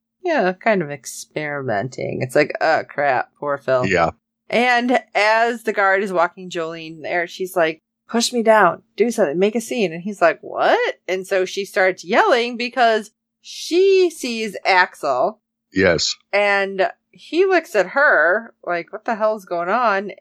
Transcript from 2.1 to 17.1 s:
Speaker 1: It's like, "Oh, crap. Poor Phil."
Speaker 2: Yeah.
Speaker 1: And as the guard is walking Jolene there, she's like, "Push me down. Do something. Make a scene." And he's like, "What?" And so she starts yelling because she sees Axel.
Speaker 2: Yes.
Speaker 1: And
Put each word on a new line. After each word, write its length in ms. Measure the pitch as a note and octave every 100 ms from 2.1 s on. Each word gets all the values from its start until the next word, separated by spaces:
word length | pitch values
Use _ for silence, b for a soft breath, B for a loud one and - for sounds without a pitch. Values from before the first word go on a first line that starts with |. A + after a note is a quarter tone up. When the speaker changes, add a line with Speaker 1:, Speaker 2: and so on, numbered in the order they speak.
| -
Speaker 1:
It's 140 | B2+ D3
like, 160 | D3+ -
"Oh, 240 | D3+ D3 G#2
crap. 420 | - C#3+ B2+ - _
Poor 180 | D3 C#3
Phil." 280 | - C3 B2
Speaker 2:
Yeah. 260 | F2 E2 - _ _ -
Speaker 1:
And 520 | A3 B3 A#3+ B3 B3+ - -
as 480 | G#3 A3+ A#3 A#3+
the 80 | -
guard 300 | G#3 G3 F#3+
is 80 | G3+
walking 380 | F3 F3 - F#3
Jolene 520 | F3 D#3+ E3 D#3+ D#3+
there, 240 | B2+ F3 E3+
she's 300 | - F#3 F3+
like, 240 | D#3+ D#3+ _ _ -
"Push 240 | A#3 A#3
me 100 | A#3+
down. 400 | A3 A3 F3+ - _ -
Do 140 | A#3
something. 280 | A3+ E3 D#3+
Make 160 | G3+ A#3
a 60 |
scene." 320 | A3+ B3+ F3+
And 100 | E3
he's 180 | F3+ G3
like, 180 | E3+ -
"What?" 540 | - - E3 G4 B4 - -
And 180 | F#3+ F#3
so 200 | F#3+ F#3
she 180 | -
starts 400 | G3 G#3 F#3+ E3+
yelling 540 | E3 A#3+ G#4 B3 A#3+ A#3
because 540 | B3 C4 A#3 A3 G#3 _ _ _
she 680 | - - - E4 G4 F#4+ F4
sees 480 | D#4+ C4 A3+ A3 F#3 -
Axel. 720 | F#3 F#3 - D3 B2+ E3+ A3+ _ _ _
Speaker 2:
Yes. 420 | F#2+ F#2 D#2+ - - _
Speaker 1:
And 580 | G3+ G3+ G3+ G3 G3 F#3 - _